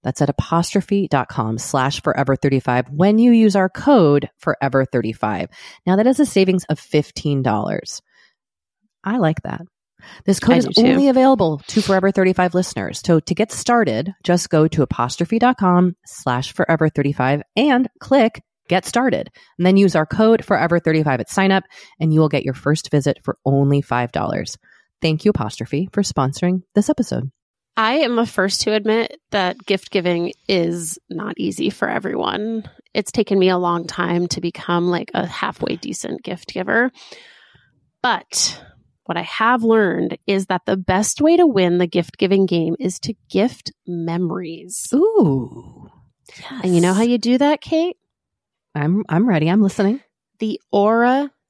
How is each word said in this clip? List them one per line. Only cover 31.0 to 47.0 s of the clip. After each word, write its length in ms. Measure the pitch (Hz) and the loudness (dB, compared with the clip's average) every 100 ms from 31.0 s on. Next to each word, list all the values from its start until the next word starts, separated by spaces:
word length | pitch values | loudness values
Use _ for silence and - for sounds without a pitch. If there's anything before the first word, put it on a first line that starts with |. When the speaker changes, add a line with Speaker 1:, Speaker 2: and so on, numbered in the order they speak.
| - | -12
Speaker 2:
not 260 | 170 - - | -10 -10 -6
easy 320 | 185 - - | -6 -4 -6
for 180 | - - | -4 -6
everyone. 800 | - 196 - - - 220 226 - _ _ | -4 -6 -6 -6 -6 -6 -8 -12 _ _
It's 200 | 202 - | -8 -4
taken 260 | - 202 190 | -4 0 2
me 100 | 185 | 2
a 80 | 180 | 0
long 280 | 175 170 170 | 0 -2 -6
time 400 | - 175 175 175 | -6 -2 -2 -2
to 120 | - | -4
become, 480 | 170 - - 175 175 | -8 -8 -4 -2 0
like, 220 | 175 - | -2 -4
a 100 | - | -6
halfway 520 | 175 - - - - 170 | -6 -6 -8 -6 -8 -8
decent 460 | - - - - | -10 -10 -10 -10
gift 300 | - 185 - | -10 -14 -10
giver. 380 | - 185 226 247 - - - - _ _ _ _ _ _ _ | -8 -2 0 -2 -6 -20 -20 -20 _ _ _ _ _ _ _
But 580 | 247 190 - - - - - _ _ _ | -4 -4 -4 -4 -4 -6 -20 _ _ _
what 120 | - 165 | -8 -8
I 60 | |
have 400 | 175 - 220 247 | -6 -2 0 2
learned 560 | 226 220 190 - 180 - - | 4 4 2 0 -4 -6 -4
is 200 | 196 190 | -2 -2
that 160 | 180 - | -4 -2
the 100 | 190 | -4
best 440 | 180 185 214 - | 0 0 0 0
way 140 | 311 339 | 2 4
to 100 | 330 | 4
win 320 | 196 175 175 | 4 2 2
the 80 | 175 | 0
gift 320 | 180 - - | -2 -4 -2
giving 260 | 185 196 | 0 2
game 320 | 190 170 165 - | 2 0 -2 -4
is 200 | 185 - | -6 -6
to 140 | - - _ | -10 -12 _
gift 420 | 190 247 - - - - | -2 -2 -4 -18 -16 -10
memories. 1000 | 170 165 170 175 185 165 165 175 - - | -8 -4 -4 -4 -6 -10 -14 -14 -12 -2
Speaker 1:
Ooh. 960 | 269 427 427 165 135 120 - - - - _ _ _ _ - - 262 | 2 2 4 2 0 -4 -12 -20 -20 -20 _ _ _ _ -20 -16 -6
Speaker 2:
And 120 | 185 | 0
you 60 | 175 | 2
know 120 | 180 | 4
how 100 | 190 | 2